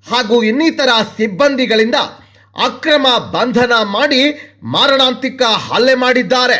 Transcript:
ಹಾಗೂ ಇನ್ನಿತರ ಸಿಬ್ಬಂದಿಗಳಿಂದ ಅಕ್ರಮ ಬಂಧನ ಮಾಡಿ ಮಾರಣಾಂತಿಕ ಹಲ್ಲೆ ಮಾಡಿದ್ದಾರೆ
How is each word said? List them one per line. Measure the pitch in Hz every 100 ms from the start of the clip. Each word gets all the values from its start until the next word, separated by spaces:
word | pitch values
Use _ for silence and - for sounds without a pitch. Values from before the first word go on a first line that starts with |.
| -
ಹಾಗೂ | 233 214 240
ಇನ್ನಿತರ | 220 240 320 311 269 233 214 -
ಸಿಬ್ಬಂದಿಗಳಿಂದ | 220 175 285 269 247 220 220 269 - - - _ _ -
ಅಕ್ರಮ | 254 - 320 302 262 240 202
ಬಂಧನ | 170 240 233 247 233 208
ಮಾಡಿ | 202 294 262 285 294 - _
ಮಾರಣಾಂತಿಕ | 113 147 269 269 262 254 262 - 240 202 -
ಹಲ್ಲೆ | 180 254
ಮಾಡಿದ್ದಾರೆ | 254 254 254 190 247 254 226